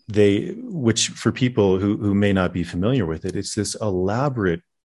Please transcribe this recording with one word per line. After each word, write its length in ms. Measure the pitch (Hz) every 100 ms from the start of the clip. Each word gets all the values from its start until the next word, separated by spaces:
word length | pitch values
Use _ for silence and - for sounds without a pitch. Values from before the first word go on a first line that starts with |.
| -
they, 440 | 104 101 101 - 214
which 520 | 254 180 117 110 -
for 220 | - 123
people 460 | 117 127 123 101 95
who, 200 | 101 107
who 160 | 104 101
may 180 | 101
not 180 | 95 90
be 120 | 87
familiar 420 | 82 87 98 135 85
with 200 | 80 95
it, 100 | 95
it's 180 | 98 -
this 200 | 101 -
elaborate, 840 | 107 92 92 110 147 123 95 85 _ _